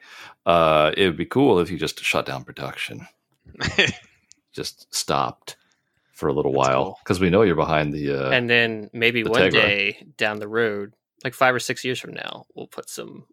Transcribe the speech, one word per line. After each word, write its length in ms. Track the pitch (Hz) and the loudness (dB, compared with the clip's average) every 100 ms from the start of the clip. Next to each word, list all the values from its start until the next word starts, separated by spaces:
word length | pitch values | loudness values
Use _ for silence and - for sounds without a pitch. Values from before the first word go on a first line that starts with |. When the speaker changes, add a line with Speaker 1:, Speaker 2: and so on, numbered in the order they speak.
| - - - - - | -14 -20 -20 -6 2
Speaker 1:
uh, 460 | 85 80 78 76 80 | 4 6 4 4 2
it 80 | 95 | 0
would 100 | 78 | 0
be 80 | 85 | -2
cool 340 | 127 139 92 | 2 4 4
if 100 | 82 | 2
you 60 | 82 | -4
just 220 | 78 - | -6 -6
shut 220 | - 87 - | -4 -4 -4
down 180 | 67 | -8
production." 640 | 65 67 67 - - 71 - _ _ _ - - | -12 -12 -12 -10 -12 -12 -20 _ _ _ -20 -8
Speaker 2:
<laughs> 260 | - - 180 - _ _ _ _ _ | -4 0 0 -2 _ _ _ _ _
Speaker 1:
Just 380 | - - - _ | -12 -12 -12 _
stopped, 640 | - - 71 62 - - - _ _ _ _ _ - | -8 -2 -2 -2 -6 -18 -20 _ _ _ _ _ -6
for 100 | 78 | -2
a 40 | |
little 200 | 71 71 | 0 0
Speaker 2:
That's 160 | 67 67 | 2 2
Speaker 1:
while, 160 | 65 | 2
Speaker 2:
cool. 140 | 90 - | 0 -6
Speaker 1:
'cause 160 | - 90 | -4 0
we 100 | 92 | 4
know 120 | 95 | 4
you're 120 | 107 | 4
behind 400 | 78 78 76 76 | 4 2 2 0
the, 180 | 76 71 | -2 -4
uh, 180 | 69 67 | -2 0
Speaker 3:
And 200 | 127 120 | 0 2
then 400 | 120 113 110 104 | 2 2 -2 -10
maybe 300 | - 117 120 | -2 0 0
Speaker 1:
the 80 | 107 | 0
Speaker 3:
one 100 | 117 | 2
Speaker 1:
Tegra. 100 | 92 | 4
Speaker 3:
day 540 | 110 107 101 101 - - - | 4 2 2 -2 -4 -12 -4
down 220 | 110 107 | -4 -4
the 80 | 104 | -6
road, 440 | 113 113 101 101 _ _ _ | -2 -2 -2 -8 _ _ _
like, 80 | 131 | -8
five 200 | - 131 | 0 2
or 40 | 123 | 2
six 240 | - 120 | -2 -6
years 140 | 127 123 | -4 -6
from 120 | - | -8
now, 320 | - - - - | -12 -12 -14 -18
we'll 120 | - - | -18 -16
put 240 | - - | -14 -14
some 340 | - - - - | -14 -14 -16 -20